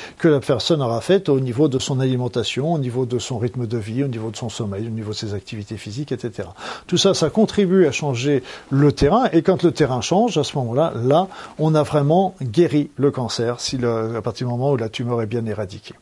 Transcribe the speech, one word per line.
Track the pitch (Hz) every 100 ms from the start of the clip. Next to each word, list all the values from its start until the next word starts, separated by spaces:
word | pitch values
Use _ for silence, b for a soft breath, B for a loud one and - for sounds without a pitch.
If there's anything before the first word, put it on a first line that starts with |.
| B B
que | 165
la | 143
personne | - 131 - 160
aura | 123 120
fait | - 190 190
au | 135
niveau | 127 117 151
de | 123
son | - 131
alimentation, | 131 123 123 123 107 127 156
au | 160
niveau | 123 120 123
de | 123
son | - 117
rythme | 117 127 113
de | 117
vie, | 104 120
au | 139
niveau | 113 110
de | 104
son | 117
sommeil, | - 107 98 113
au |
niveau | 110 107
de | 104
ses | 110 101
activités | - 110 101 107
physiques, | 107 113 151
et | 127
cetera. | 123 - 90 - B B -
Tout | 175
ça, | 196
ça | - 156
contribue | 214 208 - 185 190 156
à |
changer | - 143 120 139 139 - B B
le | 139 147
terrain. | - 139 220 226
Et | 165
quand | 165 170
le | 175
terrain | - 135 127
change, | - 180 233 160
à |
ce | 131 147
moment-là, | 117 123 165 120
là, | 123 156 190 B B B
on | 156 156
a |
vraiment | 147 151 143 175 185 -
guéri | 127 107 170 147 139 -
le | 139
cancer, | 131 117 - 117 120
si | - 131
le, | 120 113 110 113
à |
partir | 120 - 127
du |
moment | 120 139
où | 131
la | 113
tumeur | - 120 117
est | 110
bien | 120 113
éradiquée. | 104 95 107 - -